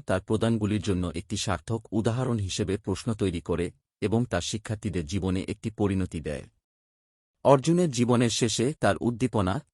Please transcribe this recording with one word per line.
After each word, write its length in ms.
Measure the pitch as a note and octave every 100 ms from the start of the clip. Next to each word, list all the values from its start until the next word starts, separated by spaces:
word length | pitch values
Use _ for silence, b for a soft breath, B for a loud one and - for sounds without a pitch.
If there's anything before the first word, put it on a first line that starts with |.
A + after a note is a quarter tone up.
তার 200 | - F#2+
প্রদানগুলির 600 | - A2 A2+ A2+ G#2+ G#2
জন্য 220 | G2+ F2+ F2
একটি 220 | E2 - G#2
সার্থক 440 | - F2+ - A#2 -
উদাহরণ 460 | G#2+ A2 A#2 C3 A#2
হিসেবে 360 | F#2+ - F#2+ G2
প্রশ্ন 300 | - F#2+ -
তৈরি 260 | G#2+ G2+ E2+
করে 260 | - E2 F2+ - _ _
এবং 180 | G#2 A2+
তার 200 | B2 - -
শিক্ষার্থীদের 540 | A2 - G#2+ G#2+ F2+ D2+
জীবনে 340 | F#2 F#2 F#2 -
একটি 200 | - A#2
পরিণতি 500 | - G2+ F#2+ F2+ -
দেয়। 240 | D2+ C#2+ - _ _ _ _ _ _ _ _ _
অর্জুনের 460 | - C#3 C3 F3 F3
জীবনের 400 | A#2 A#2 B2 B2
শেষে 360 | A2 A#2 - A#2 D#3
তার 160 | G#2+ F#2+
উদ্দীপনা 540 | G#2 A#2 B2+ A2+ F#2 G#2 -